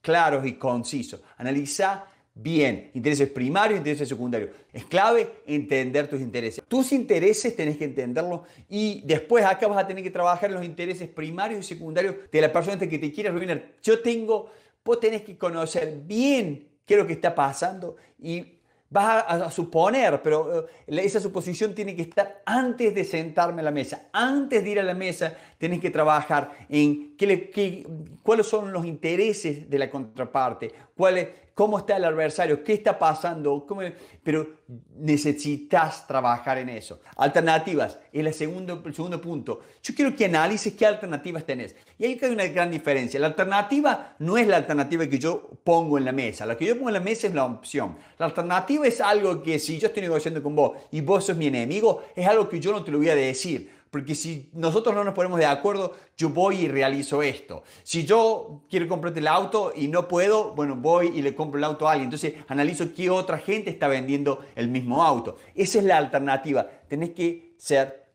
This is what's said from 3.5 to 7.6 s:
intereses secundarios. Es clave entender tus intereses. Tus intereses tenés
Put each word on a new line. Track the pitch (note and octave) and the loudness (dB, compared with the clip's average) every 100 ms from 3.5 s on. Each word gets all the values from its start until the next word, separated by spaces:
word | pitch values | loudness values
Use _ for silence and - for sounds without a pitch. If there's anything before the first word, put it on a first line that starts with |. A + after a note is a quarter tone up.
| F3 A3 G3+ | 2 2 2
intereses | D3 D3 C#3 | -2 -4 -4
secundarios. | A#2+ B2 A#2 G2+ - _ | -4 -4 -4 -6 -12 _
Es | - | -18
clave | - F3 G#3+ A#3 G#3+ - - | -2 2 4 4 2 -8 -4
entender | D3 C#3+ C3+ B2+ C#3 C#3+ | -4 0 0 2 0 0
tus | C#3 | -4
intereses. | B2+ A#2+ A2+ - _ | -6 -4 -6 -8 _
Tus | B3 B3+ | 0 2
intereses | C4+ A3+ F3 F#3 G#3+ B3 | 0 2 4 4 4 -2
tenés | A#3 | -2